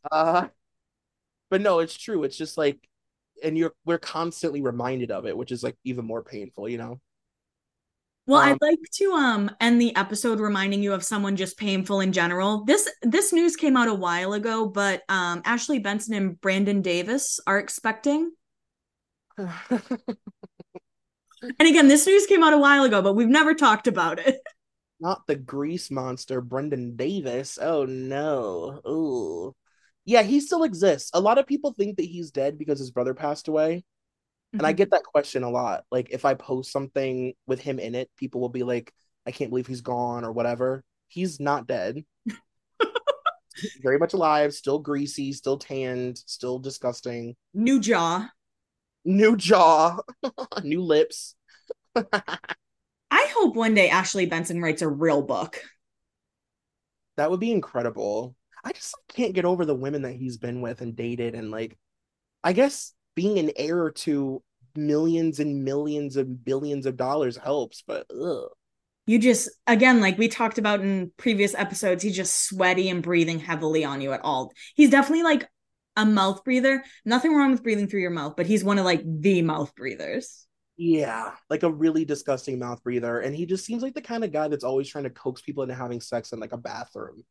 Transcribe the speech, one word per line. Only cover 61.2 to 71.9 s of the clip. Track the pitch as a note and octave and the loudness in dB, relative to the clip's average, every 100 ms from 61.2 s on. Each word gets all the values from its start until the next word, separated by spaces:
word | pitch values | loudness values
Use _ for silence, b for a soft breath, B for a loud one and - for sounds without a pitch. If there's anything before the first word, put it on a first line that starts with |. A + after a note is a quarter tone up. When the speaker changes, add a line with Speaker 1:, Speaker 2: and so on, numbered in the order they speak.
| A#2 | -6
Speaker 1:
and, | A2+ G#2+ | -6 -10
like, | A2 A2+ _ _ _ _ _ _ _ | -8 -10 _ _ _ _ _ _ _
I | E3+ | 0
guess | F#3 C#4 - - _ _ | 2 2 0 -14 _ _
being | - F#3+ G3+ | -2 0 2
an | D#3 - | 0 -2
heir | D3 F3 D#3+ | -2 0 -2
to | - - C#3+ C3+ C3 _ _ _ | -4 -2 -2 -2 -6 _ _ _
millions | D3+ D3+ D3 E3 E3 E3 D3+ | -4 0 2 2 2 0 -2
and | D3+ C#3 | -4 -2
millions | C3+ C#3+ D3+ D3 C#3+ C3 | -2 -2 -2 -4 -2 -2
and | C3 B2+ | -4 -6
billions | A#2+ C3+ D3 C#3+ | -4 -4 -2 -4
of | C3 B2+ | -4 -4
dollars | B2+ D3+ C3 A#2 | -2 0 -2 -4
helps, | B2+ C#3+ A2+ - - | -4 -2 -4 -10 -10
but | - - | -10 -8
ugh. | - E3+ C3 - _ _ _ _ _ - | -8 -6 -6 -8 _ _ _ _ _ 2
Speaker 2:
You | A3+ | 4
just, | B3 A3+ - _ - | 6 4 0 _ 2
again, | A3+ B3+ A#3+ | 6 8 6
like | F#3+ F#3 | 4 2
we | A3+ | -2
talked | - A3+ A3+ | 0 -2 0
about | G#3 G3+ | 0 0
in | G3 F#3+ F3 - | 0 -2 -4 -4
previous | B3 G#3 G3+ | -2 2 0
episodes, | - G3 - G3+ | 0 -6 -2 -2